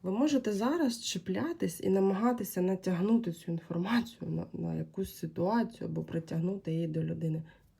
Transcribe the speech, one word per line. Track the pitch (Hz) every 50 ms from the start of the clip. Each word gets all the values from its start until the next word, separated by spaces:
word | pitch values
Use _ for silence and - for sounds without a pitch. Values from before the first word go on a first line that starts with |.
| 185
ви | 180
можете | 190 220 277 302 294 262 - 214 208
зараз | 190 214 254 302 349 320 254 233 - -
чіплятись | - - 185 - - 185 196 240 330 339 - - 180 165 -
і | - 190
намагатися | 190 196 190 196 196 190 220 247 247 240 202 - - 185
натягнути | 180 185 190 185 - 185 185 170 185 208 226 233 226 180 165
цю | - - - 170
інформацію | 165 - - 170 170 175 196 233 240 233 - - - 170 165
на, | 160 165 170 - -
на | - 170 170 160
якусь | 160 - 160 - - 196 185 - -
ситуацію | - 160 160 - 170 185 220 240 226 226 - - 170 165
або | 160 160 160
притягнути | - - 165 160 - 160 165 165 180 196 202 - 165 160
її | 165 170
до | 160 156 160 160
людини. | 160 165 160 165 160 156 160 160 - - - _ _ _